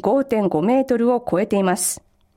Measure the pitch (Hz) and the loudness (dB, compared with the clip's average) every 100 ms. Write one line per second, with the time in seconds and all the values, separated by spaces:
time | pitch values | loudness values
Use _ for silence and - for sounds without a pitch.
0 | 190 269 269 226 196 160 180 262 269 240 | 0 0 0 0 0 0 2 2 2 0
1 | 233 240 240 175 214 202 190 180 - - | 0 0 -2 -2 0 0 0 0 -4 -8
2 | - _ _ | -14 _ _